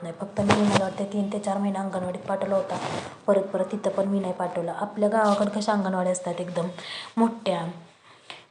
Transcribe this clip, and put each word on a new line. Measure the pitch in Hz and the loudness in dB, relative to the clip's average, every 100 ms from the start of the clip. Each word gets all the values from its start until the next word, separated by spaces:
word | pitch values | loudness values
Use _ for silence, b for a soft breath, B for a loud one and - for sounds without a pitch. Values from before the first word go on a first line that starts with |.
नाही. | 170 165 | -6 -10
फक्त | 208 - | -8 0
मी | 202 208 | 4 6
मला | 208 196 | 6 4
वाटते | 190 185 202 | 2 -2 -2
तीन | 208 202 | -2 -2
ते | 208 | -2
चार | 202 196 | -2 0
महिने | 202 190 | 0 -2
अंगणवाडीत | 196 185 180 180 | -4 -4 -4 -6
पाठवला | - 196 196 196 | -4 -2 0 0
होता, | - - B 151 B B - | 0 -4 B -6 B B 2
परत | 196 | 2
परत | 196 190 185 | 2 -2 -2
तिथं | 208 208 | -2 -2
पण | 196 196 | 0 2
मी | 202 | 2
नाही | 185 | 0
पाठवलं. | 180 180 175 170 | -2 -2 -2 -4
आपल्या | 165 208 208 208 | -4 -4 2 2
गावाकडं | 226 214 202 202 | 4 4 4 2
कशा | 208 208 | 0 2
अंगणवाड्या | 208 190 185 180 | 2 2 2 2
असतात | 180 180 175 | 0 -2 -4
एकदम | 180 180 180 - B B B - | -4 -2 -2 -4 B B B 2
मोठ्या, | 226 226 196 175 170 170 - B B B B B B | 2 2 -2 0 -2 -8 -14 B B B B B B